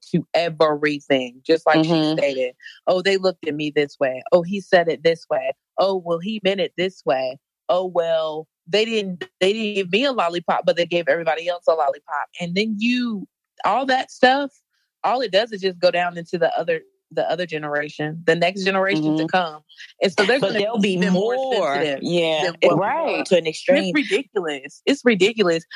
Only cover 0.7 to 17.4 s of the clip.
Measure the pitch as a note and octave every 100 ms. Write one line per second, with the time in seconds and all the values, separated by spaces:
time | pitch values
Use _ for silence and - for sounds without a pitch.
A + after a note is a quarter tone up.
0.7 | D3 D3+ D3 - C3+ B2 B2 - E3 D#3+
1.7 | D#3 D#3+ E3 D#3 D#3 C#3+ C3 B2+ - -
2.7 | - - F#3 F#3 G3 F#3 F3+ D#3 D3 D3+
3.7 | D3 C#3+ - C#3 B2+ - F3+ E3+ G3+ F#3
4.7 | F#3 E3 C#3 D#3+ E3 - D#3 E3 - _
5.7 | - F#3+ F#3+ E3+ E3+ F3+ A3 F#3+ G3 E3+
6.7 | - F#3 - - C3+ C3 C3+ _ _ -
7.7 | F3+ F#3 F3 E3 D#3+ D#3+ D#3 D#3 _ -
8.7 | G3+ A3 A3 G3 F3+ - - F#3 A3 G#3+
9.7 | G#3 F#3 G3 C#4 A#3+ E3+ F3 E3+ E3+ E3+
10.7 | E3 E3+ E3+ E3 D#3+ D#3+ D#3 E3 F3 -
11.7 | D#3+ C#3+ D3 - D3 - - F3 F3 A3
12.7 | G3+ A#3 B3 A#3+ G#3 - _ _ - -
13.7 | G#3+ C4+ C4 - - B3+ C4 C#4+ _ _
14.7 | _ _ _ - A#3+ A#3+ F#3 A3+ G#3+ F#3
15.7 | F3 F3+ F3 F3 F3 E3+ F3 D#3+ - E3+
16.7 | D#3+ - _ _ D#3 D3+ D#3+